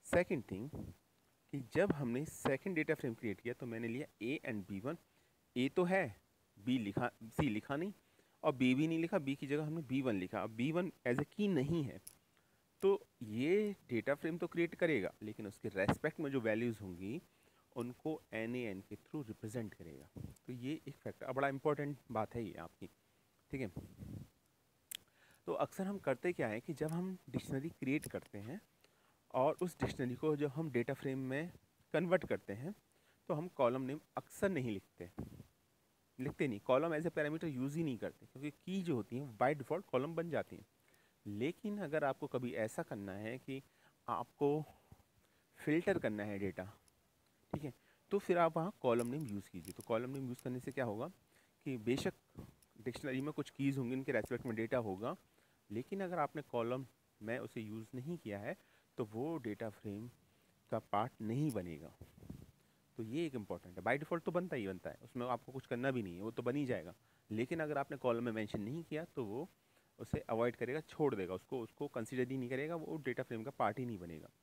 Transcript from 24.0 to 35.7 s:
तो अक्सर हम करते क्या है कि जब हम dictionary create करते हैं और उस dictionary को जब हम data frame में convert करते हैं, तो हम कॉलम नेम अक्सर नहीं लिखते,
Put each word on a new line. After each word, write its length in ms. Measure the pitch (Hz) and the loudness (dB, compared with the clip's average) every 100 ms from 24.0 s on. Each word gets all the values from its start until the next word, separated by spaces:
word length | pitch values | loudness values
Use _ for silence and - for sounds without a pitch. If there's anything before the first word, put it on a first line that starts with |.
| - - - _ _ _ _ _ _ - _ _ - - - | -10 -10 -12 _ _ _ _ _ _ -12 _ _ -20 -12 -4
तो 80 | |
अक्सर 300 | 170 143 - | 0 0 0
हम 140 | 190 202 | -2 0
करते 360 | 160 131 180 | 0 2 2
क्या 140 | 175 127 | 2 0
है 140 | 107 | 0
कि 120 | - | -4
जब 140 | 143 156 | -2 0
हम 300 | 165 185 185 - | 0 -2 -6 -4
dictionary 400 | 123 - 135 151 | -4 -2 -2 -4
create 380 | - 135 147 - | -4 0 0 0
करते 300 | 98 - 104 | -6 -8 -12
हैं 240 | 104 180 _ _ _ _ _ _ _ | -10 -10 _ _ _ _ _ _ _
और 240 | 127 139 - | 2 4 2
उस 180 | 180 - | -2 -2
dictionary 360 | 127 - 123 123 | -4 0 -2 0
को 200 | 156 147 | 2 2
जब 140 | 147 | 2
हम 220 | 135 165 | 0 0
data 220 | 123 120 | 2 0
frame 260 | 135 139 135 | -2 -2 -2
में 320 | 131 135 170 - _ _ _ | -2 -2 -4 -10 _ _ _
convert 320 | 156 175 185 - | 2 6 4 4
करते 280 | 98 - | -2 -2
हैं, 220 | 101 143 214 _ _ _ _ _ | -6 -4 -8 _ _ _ _ _
तो 60 | |
हम 140 | 156 175 | -2 -2
कॉलम 340 | - 123 131 | 4 4 4
नेम 200 | 131 151 - - | 0 -4 -6 -8
अक्सर 320 | - - 202 | -8 0 2
नहीं 220 | 175 127 | 2 0
लिखते, 400 | 98 - _ 90 - - - - _ _ | -2 -6 _ -14 -10 -12 -12 -20 _ _